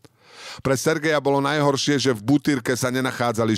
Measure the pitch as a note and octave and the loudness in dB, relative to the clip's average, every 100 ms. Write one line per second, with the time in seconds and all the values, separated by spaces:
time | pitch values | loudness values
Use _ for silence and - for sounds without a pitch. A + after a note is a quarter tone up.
0 | - _ _ - - - C3 C3+ D#3 D#3+ | -20 _ _ -20 -18 -8 -2 0 0 0
1 | D3+ D3+ C3+ C#3 C#3 D3+ C#3+ C3+ - C#3+ | 0 0 2 0 0 2 2 2 0 2
2 | A#2+ A#2 G#2 C#3+ - C#3 A#2+ B2 C3 B2+ | 2 0 2 0 2 -2 0 -2 0 -2
3 | C3 A2+ A#2+ A2+ A2+ | -2 -2 -2 0 0